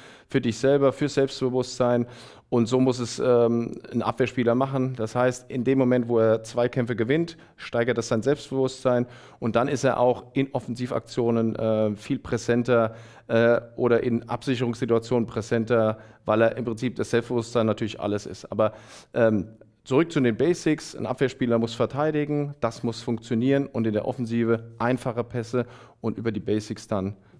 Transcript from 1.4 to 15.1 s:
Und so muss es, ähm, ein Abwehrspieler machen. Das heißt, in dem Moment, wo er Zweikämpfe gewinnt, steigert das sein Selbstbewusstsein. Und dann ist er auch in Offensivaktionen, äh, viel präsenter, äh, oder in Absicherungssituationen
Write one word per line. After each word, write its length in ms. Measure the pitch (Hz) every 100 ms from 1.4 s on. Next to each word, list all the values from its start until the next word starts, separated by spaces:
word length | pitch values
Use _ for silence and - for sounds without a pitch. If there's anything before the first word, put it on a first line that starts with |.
| 127 127 123 - 123 120 120 - - - _
Und 180 | 123 113
so 140 | 127
muss 180 | 131 123
es, 200 | 117 -
ähm, 640 | 123 120 117 117 117 - -
ein 120 | 117
Abwehrspieler 520 | 110 - 123 - 117
machen. 400 | 120 135 135 131 123
Das 180 | 110
heißt, 360 | 123 127 123 -
in 140 | 127
dem 140 | 120 135
Moment, 300 | 127 127 117
wo 100 | 117
er 240 | 110 113
Zweikämpfe 520 | 113 120 120 131 120
gewinnt, 420 | 110 113 156 170 - - -
steigert 420 | - 120 120 117
das 100 | 113
sein 140 | 113
Selbstbewusstsein. 840 | 120 147 - 135 131 - 131 123 120 - - -
Und 180 | 117 117
dann 100 | 131
ist 180 | 135
er 140 | 135 120
auch 360 | 123 120 -
in 140 | 131 135
Offensivaktionen, 1040 | 127 - 120 123 123 - - 117 117 113 107
äh, 400 | 110 110 107 101
viel 220 | - 135
präsenter, 760 | - 120 - 120 120 120 110 113 - - -
äh, 320 | 117 117 120 - -
oder 260 | 123 117
in 260 | 127 117 113
Absicherungssituationen 960 | 120 - 120 120 113 117 117 113